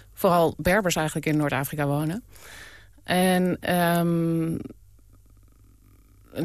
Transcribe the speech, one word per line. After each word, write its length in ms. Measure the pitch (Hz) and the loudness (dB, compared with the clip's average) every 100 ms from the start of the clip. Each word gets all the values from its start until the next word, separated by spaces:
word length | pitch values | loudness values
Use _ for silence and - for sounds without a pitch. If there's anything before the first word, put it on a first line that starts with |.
| - | -20
vooral 400 | - 196 175 160 - | -2 2 4 2 0
Berbers 380 | 180 196 180 165 | 0 2 2 -2
eigenlijk 300 | 156 165 156 | -2 -2 0
in 120 | 151 | 0
Noord-Afrika 480 | 147 131 139 151 143 | 0 -2 -4 -4 -2
wonen. 360 | 143 156 196 - - - - - - - - | 0 -2 -6 -10 -20 -20 -20 -20 -20 -20 -20
En, 540 | - 180 185 180 180 - | -2 2 2 2 0 -2
ehm, 920 | - 180 170 170 170 170 165 165 165 165 - - - - - - - - - - - _ _ - _ - - 95 | -2 0 2 2 2 0 0 0 -2 -4 -8 -16 -20 -20 -20 -20 -20 -20 -20 -20 -20 _ _ -20 _ -20 -14 -6